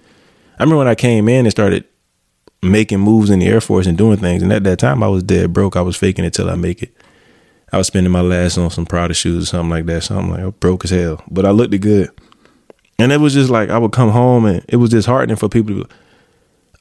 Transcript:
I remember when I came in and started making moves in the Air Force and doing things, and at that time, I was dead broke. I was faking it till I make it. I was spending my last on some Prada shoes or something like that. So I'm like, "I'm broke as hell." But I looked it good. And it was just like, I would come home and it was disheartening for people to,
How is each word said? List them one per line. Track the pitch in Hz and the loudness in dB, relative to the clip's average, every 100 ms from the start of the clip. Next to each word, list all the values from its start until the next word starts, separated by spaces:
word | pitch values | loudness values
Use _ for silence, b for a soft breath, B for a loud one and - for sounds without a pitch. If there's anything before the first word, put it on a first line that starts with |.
| b b b b b b | b b b b b b
I | |
remember | 147 156 | 0 2
when | 127 | 2
I | 110 | 0
came | 123 113 107 | 2 2 2
in | 127 117 | 2 2
and | |
started | 98 101 92 - _ _ _ _ _ _ _ | 2 0 -2 -6 _ _ _ _ _ _ _
making | 90 104 107 98 | 0 0 0 0
moves | 101 110 104 | 2 4 4
in | 95 | 2
the | 92 | 4
Air | 110 | 2
Force | - 95 92 | 2 0 0
and | 82 | 2
doing | 110 104 | 2 2
things, | 92 90 | 0 0
and | 90 | 0
at | 107 | 0
that | 98 90 | 0 0
time, | 127 131 | 0 0
I | 104 | 0
was | 95 | -2
dead | 92 90 90 | 0 0 0
broke. | 87 98 92 | 0 -2 -2
I | |
was | 90 92 | -4 -2
faking | 95 92 | -2 -2
it | 87 | -4
till | - 90 | -4 -4
I | 90 | -4
make | 87 87 | -4 -6
it. | - _ b b b b b b b | -10 _ b b b b b b b
I | 95 | -4
was | 92 | -2
spending | 98 92 | 0 0
my | 90 | 0
last | 90 90 90 90 | 0 0 -2 -2
on | 85 | -4
some | - 85 | -4 -6
Prada | 85 85 | -4 -4
shoes | 82 92 85 | -4 -4 -4
or | 87 | -4
something | 87 82 | -4 -4
like | 82 82 | -4 -4
that. | 82 | -6
So | - 98 | -6 -6
I'm | 90 | -6
like, | 85 | -6
"I'm | 92 | -8
broke | - 90 92 87 | -4 -2 -2 -2
as | |
hell." | 90 85 78 - | -2 -2 -6 -8
But | 87 98 | -2 2
I | |
looked | 104 120 | 2 2
it | 101 | 0
good. | 104 104 87 _ b b b b b _ _ - | 0 0 0 _ b b b b b _ _ -2
And | 120 | 0
it | 147 | 2
was | 151 | 2
just | 139 131 | 2 2
like, | 117 104 | 2 0
I | 117 | 0
would | 113 | 0
come | 127 113 | 2 2
home | 117 127 123 110 | 4 4 4 2
and | 87 - | 0 0
it | 120 | 0
was | 117 | 2
disheartening | 113 110 131 120 110 | 2 2 0 0 -2
for | 104 | -2
people | 117 107 98 | -2 -2 -4
to, | - b b b b b b b b _ | -10 b b b b b b b b _